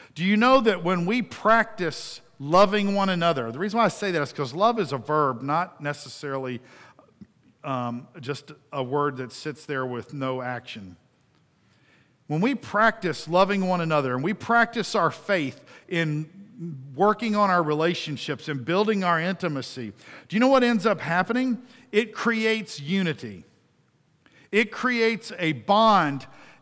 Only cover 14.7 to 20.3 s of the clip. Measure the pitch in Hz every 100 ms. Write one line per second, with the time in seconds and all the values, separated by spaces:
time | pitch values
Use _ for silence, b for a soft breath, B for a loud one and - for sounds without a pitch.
14.7 | 233 190 220 165 - - 190 139 - -
15.7 | B B 170 165 151 156 - - - 170
16.7 | 139 135 131 202 208 233 208 202 180 156
17.7 | 151 165 175 - 143 - 135 - 143 120
18.7 | 180 214 208 185 165 170 190 180 139 123
19.7 | - 113 - B B B